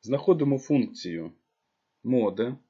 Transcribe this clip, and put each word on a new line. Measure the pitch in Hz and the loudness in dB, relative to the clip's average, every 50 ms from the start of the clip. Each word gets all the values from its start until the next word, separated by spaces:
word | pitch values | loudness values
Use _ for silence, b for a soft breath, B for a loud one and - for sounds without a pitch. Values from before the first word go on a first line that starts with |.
| _ | _
знаходимо | 107 127 139 - - 185 156 147 143 139 131 | -2 -4 -2 2 2 2 4 4 0 0 0
функцію | - - 147 139 117 - - - - 90 85 82 82 82 85 _ _ _ _ _ _ _ _ _ _ _ _ _ _ | 0 2 2 2 2 2 -2 -10 -10 -8 -8 -8 -8 -10 -14 _ _ _ _ _ _ _ _ _ _ _ _ _ _
моде | 117 127 127 113 101 95 101 113 123 131 139 _ _ | 0 0 2 2 0 0 -2 -4 -4 -4 -10 _ _